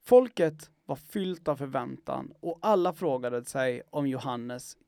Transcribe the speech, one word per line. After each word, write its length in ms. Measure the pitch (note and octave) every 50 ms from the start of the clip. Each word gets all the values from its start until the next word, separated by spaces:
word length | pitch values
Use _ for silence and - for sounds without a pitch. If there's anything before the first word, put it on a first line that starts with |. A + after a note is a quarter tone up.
| -
Folket 680 | - B3 B3+ B3+ A#3+ - - F3 D#3+ D#3 D#3 - - _ _ _
var 100 | - C#3
fyllt 520 | C3+ - - - G#3+ F#3+ F#3 F3+ E3 - D#3+
av 80 | D3
förväntan 760 | C3 C#3+ C3+ C3+ C3+ B2 C3 C3 C3 - - C3+ C3 C3 - - _
och 180 | - F3 E3 - -
alla 300 | G#3+ G#3+ F#3+ F3 F3+ E3
frågade 520 | - F#3+ D#3 C3+ B2+ B2 B2 B2 A#2+ A#2+
sig 380 | - - C3+ C3 B2+ B2 B2 - _
om 160 | - D3+ C#3+ C3+
Johannes 680 | C3 B2+ - C#3 B2 A#2+ A#2 A#2+ B2 B2 - - - _ _